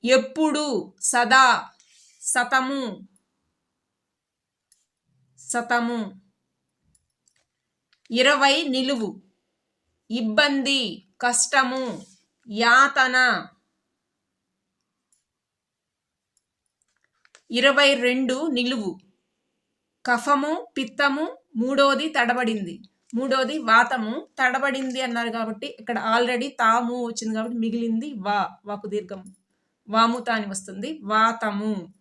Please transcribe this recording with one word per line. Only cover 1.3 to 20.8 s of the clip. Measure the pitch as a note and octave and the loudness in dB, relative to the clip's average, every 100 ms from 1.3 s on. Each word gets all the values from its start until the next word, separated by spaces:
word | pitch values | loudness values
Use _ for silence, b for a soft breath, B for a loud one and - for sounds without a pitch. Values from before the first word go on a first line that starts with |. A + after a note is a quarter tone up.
| C4 C4 G#3+ - _ b b b b | 6 6 4 -2 _ b b b b
సతము. | - B3+ B3 C4 C4 C#4 B3 F3+ F#3+ _ _ _ _ _ _ _ _ _ _ _ _ _ _ _ _ _ _ _ _ _ _ _ | -4 -2 2 0 0 -4 -6 -10 -18 _ _ _ _ _ _ _ _ _ _ _ _ _ _ _ _ _ _ _ _ _ _ _
సతము. | - A#3+ A#3+ A#3+ A#3 A#3+ G3+ F#3+ _ _ _ _ _ _ _ _ _ _ _ _ _ _ _ _ _ _ _ | -6 -6 0 -2 0 -4 -8 -12 _ _ _ _ _ _ _ _ _ _ _ _ _ _ _ _ _ _ _
ఇరవై | A3+ C4 C#4+ C#4 C#4+ | 0 2 4 4 2
నిలువు. | D#4+ C4 C4 C4+ G#3 - _ _ _ _ _ _ _ _ _ | 0 -2 -2 -2 -4 -8 _ _ _ _ _ _ _ _ _
ఇబ్బంది, | A3+ A3 G#3+ D4 C#4 C4+ C#4 A3+ E3 _ _ | -6 -2 2 2 2 0 -2 -2 -8 _ _
కష్టము, | B3 A#3+ - C#4 C4 C4 B3+ F3 - _ _ _ - | -2 0 0 0 0 -2 -6 -8 -14 _ _ _ -12
యాతన. | G#3 A#3 B3 C#4 C#4 C4 B3+ B3+ G3 - _ _ _ _ _ _ _ _ _ _ _ _ _ _ _ _ _ _ _ _ _ _ _ _ _ _ _ _ _ _ _ _ _ _ _ _ _ _ - _ | -2 4 6 6 4 2 4 2 2 -4 _ _ _ _ _ _ _ _ _ _ _ _ _ _ _ _ _ _ _ _ _ _ _ _ _ _ _ _ _ _ _ _ _ _ _ _ _ _ -20 _
ఇరవై | A#3 C4 C#4 C#4+ | 2 2 4 4
రెండు | C#4 B3 B3+ C4 B3+ D#4+ | 4 0 0 -2 -2 -2
నిలువు. | B3 B3 B3+ G3+ - _ _ _ _ _ _ _ _ _ _ - | -2 -2 -4 -6 -10 _ _ _ _ _ _ _ _ _ _ -2
కఫము, | A#3+ A#3+ C#4+ D4 E4 - | -2 2 0 2 -4 -6
పిత్తము, | - | -8